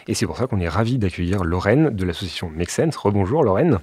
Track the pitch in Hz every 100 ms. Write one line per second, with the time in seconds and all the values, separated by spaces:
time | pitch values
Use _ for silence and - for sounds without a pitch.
0 | - 107 92 80 123 101 85 82 113 131
1 | 98 - 87 101 85 90 101 131 156 107
2 | 92 82 92 - 87 78 87 - 156 -
3 | 101 101 92 151 123 95 165 123